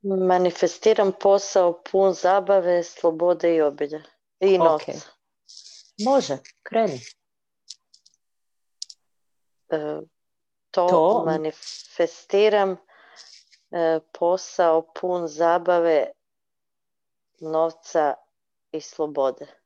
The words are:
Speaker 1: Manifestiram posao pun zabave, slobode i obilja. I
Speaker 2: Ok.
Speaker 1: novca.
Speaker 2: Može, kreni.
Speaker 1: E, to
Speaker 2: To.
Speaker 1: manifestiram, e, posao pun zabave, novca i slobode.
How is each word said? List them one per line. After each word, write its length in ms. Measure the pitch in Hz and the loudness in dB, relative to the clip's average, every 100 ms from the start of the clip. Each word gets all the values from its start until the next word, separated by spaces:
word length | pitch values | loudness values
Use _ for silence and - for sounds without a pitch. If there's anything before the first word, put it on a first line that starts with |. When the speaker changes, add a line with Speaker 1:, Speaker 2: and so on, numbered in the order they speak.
Speaker 1:
Manifestiram 1080 | 202 190 185 180 180 175 170 - 220 220 196 | -4 -2 2 2 0 0 -4 0 0 2 0
posao 680 | 190 196 202 196 196 175 170 - | 2 2 2 2 2 2 0 -4
pun 220 | 190 196 | 2 2
zabave, 720 | 170 180 196 185 196 175 175 | 2 0 0 2 0 2 0
slobode 720 | 170 - 170 165 175 170 175 165 | -2 -2 -2 0 0 2 2 2
i 60 | |
obilja. 400 | 147 143 147 156 - _ _ _ | 0 -2 -8 -8 -16 _ _ _
I 180 | 190 185 | 2 4
Speaker 2:
Ok. 40 | |
Speaker 1:
novca. 280 | 165 151 - - - _ _ _ _ - - - _ - 220 | 4 2 -4 -14 -16 _ _ _ _ -20 -20 -20 _ -6 0
Speaker 2:
Može, 320 | 277 - 135 - _ | 0 0 -8 -10 _
kreni. 360 | - 226 214 131 113 - _ _ _ _ _ - _ _ _ _ _ _ _ _ _ _ - - _ _ _ _ _ _ _ | -4 -2 -2 -4 -14 -20 _ _ _ _ _ -20 _ _ _ _ _ _ _ _ _ _ -20 -20 _ _ _ _ _ _ _
Speaker 1:
E, 320 | 156 151 151 160 _ _ _ _ _ _ | -6 -6 -10 -14 _ _ _ _ _ _
to 160 | - 175 | -2 2
Speaker 2:
To. 360 | 180 165 226 165 | 2 2 0 -2
Speaker 1:
manifestiram, 1500 | 160 156 - - - - - 170 - _ 202 214 208 196 180 _ _ - - - - _ _ _ | -4 -6 -10 -20 -20 -20 -4 -4 -4 _ 2 4 2 0 -4 _ _ -20 -20 -20 -20 _ _ _
e, 280 | 170 165 160 _ - | -2 0 0 _ -4
posao 600 | 170 185 - - 170 160 | -2 0 -4 0 2 2
pun 460 | 160 - 180 180 165 | -2 -8 -6 -4 -6
zabave, 840 | 147 170 175 170 175 170 156 - - _ _ _ _ _ _ _ _ _ _ _ _ | -2 0 0 2 0 2 0 0 -10 _ _ _ _ _ _ _ _ _ _ _ _
novca 760 | 160 160 165 - - 165 151 - _ _ _ _ _ | -6 -2 -2 -4 -4 -2 0 -2 _ _ _ _ _
i 100 | 156 | -14
slobode. 680 | - - 151 143 135 131 147 _ | -12 -8 -6 -2 -2 -4 -16 _